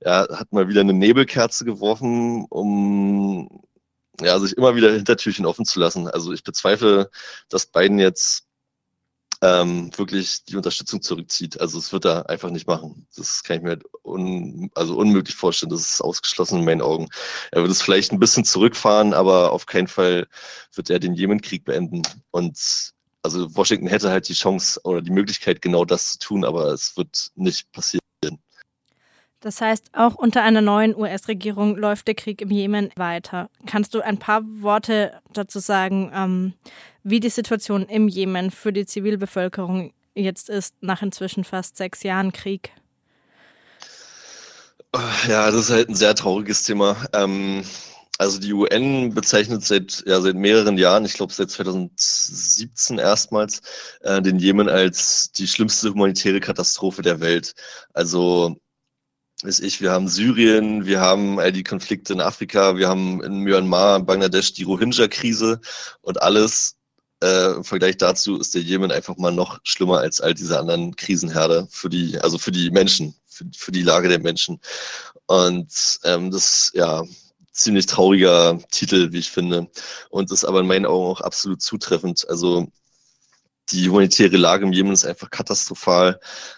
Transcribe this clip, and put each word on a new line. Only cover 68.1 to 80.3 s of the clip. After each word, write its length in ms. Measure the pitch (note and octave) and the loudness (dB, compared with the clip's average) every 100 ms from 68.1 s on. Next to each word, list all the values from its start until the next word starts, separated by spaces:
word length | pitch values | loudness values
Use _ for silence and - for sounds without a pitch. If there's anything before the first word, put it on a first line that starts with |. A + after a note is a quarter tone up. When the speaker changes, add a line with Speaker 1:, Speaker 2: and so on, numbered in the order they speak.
| F#2 G#2 F#2+ | 2 -2 -4
Speaker 1:
ist 160 | - F2+ | -4 -4
der 80 | |
Jemen 280 | E2+ F#2 F#2+ | -2 0 0
einfach 260 | C#2+ - F2+ | -2 -6 -4
mal 140 | F2+ | -2
noch 280 | F2 F2+ - | -2 -4 -6
schlimmer 380 | - - F2+ F2 | -6 -2 2 2
als 220 | D2+ - | 0 -2
all 120 | D2 | -2
diese 260 | D#2+ E2 D#2 | -2 -2 -2
anderen 360 | E2 E2+ F2 - | 0 -2 -4 -8
Krisenherde 720 | - F2+ E2+ D#2+ D#2+ E2 F#2 | -4 -4 -2 0 2 2 -2
für 200 | - F2+ | -8 -6
die, 300 | F2 E2+ - | -4 -4 -2
also 200 | D#2+ E2 | -2 -2
für 120 | - | -4
die 200 | F2+ E2+ | -2 0
Menschen, 420 | F#2 F#2+ - D2+ - _ | 2 4 2 -2 -10 _
für, 180 | - F2+ - | -20 -18 -14
für 160 | - | -8
die 120 | F#2 | -2
Lage 260 | F2 E2+ F2+ | 2 4 4
der 100 | E2+ | 2
Menschen. 400 | E2+ E2+ - E2 - - - - - - - | 0 -2 -4 -6 -12 -12 -12 -14 -16 -10 2
Und, 720 | F#2 F2+ F2+ D#2+ - - - | 4 4 2 -4 -4 -2 -2
ähm, 280 | E2+ F2 F#2 | 0 0 -2
das, 400 | F#2 - - - | -2 0 2 0
ja, 300 | F2+ E2+ D#2+ E2+ - _ _ _ | 0 0 0 -6 -14 _ _ _
ziemlich 340 | - G#2+ G2 F#2 | -2 2 2 2
trauriger 720 | - F#2 G2 F#2 F2 E2+ E2+ - | 4 6 8 8 8 6 2 -2
Titel, 400 | - - G2 E2+ | -4 2 2 2
wie 80 | E2+ | 0
ich 120 | - | -6
finde, 360 | - F2 F2 E2+ - - - - | -4 -2 -2 -4 -10 -16 -16 -10
und 200 | F#2+ F#2+ | -6 -4